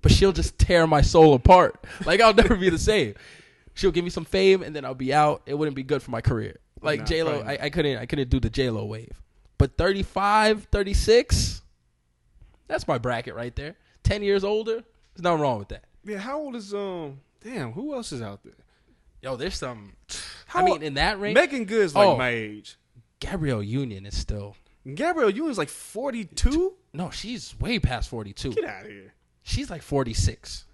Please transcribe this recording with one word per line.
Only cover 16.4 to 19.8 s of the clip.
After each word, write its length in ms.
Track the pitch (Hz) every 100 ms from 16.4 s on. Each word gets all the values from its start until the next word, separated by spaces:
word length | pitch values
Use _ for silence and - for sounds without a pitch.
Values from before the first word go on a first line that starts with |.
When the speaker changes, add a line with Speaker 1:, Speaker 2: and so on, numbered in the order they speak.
Speaker 2:
old 160 | 294 240
is, 180 | 196
um, 460 | 202 196 175 147 135 _ _
damn, 300 | 214 247 123
who 220 | 143 294
else 180 | 269 226
is 80 | 135
out 220 | 107 101
there? 100 | - _ _ _ _ _ _ _
Speaker 1:
Yo, 140 | 131 123
there's 200 | 151 -
some, 360 | 135 113